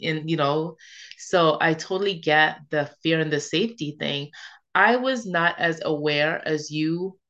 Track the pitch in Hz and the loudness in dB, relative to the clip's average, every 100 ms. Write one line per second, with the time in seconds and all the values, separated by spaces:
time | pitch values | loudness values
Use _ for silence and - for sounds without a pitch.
0 | 165 156 156 160 143 156 165 165 - - | -4 -4 -2 0 2 0 -2 -8 -20 -20
1 | - - - 185 160 151 165 160 - 190 | -20 -18 0 4 4 4 2 0 -2 -2
2 | 202 170 160 151 156 151 - 151 143 - | -2 -2 2 4 4 0 -6 -4 -4 -4
3 | 160 160 156 147 147 160 226 233 151 147 | 0 0 2 -2 -2 -2 -2 -4 -8 -6
4 | 147 143 143 - - - _ 185 208 247 | -4 -4 -8 -14 -20 -20 _ 2 4 4
5 | 254 254 226 180 170 - 165 165 - 151 | 0 -4 -2 0 0 0 -2 -2 -2 -2
6 | 151 147 151 - - 151 151 151 156 170 | 0 2 0 -2 -2 -4 -4 -4 -2 -2
7 | 190 190 | -4 -10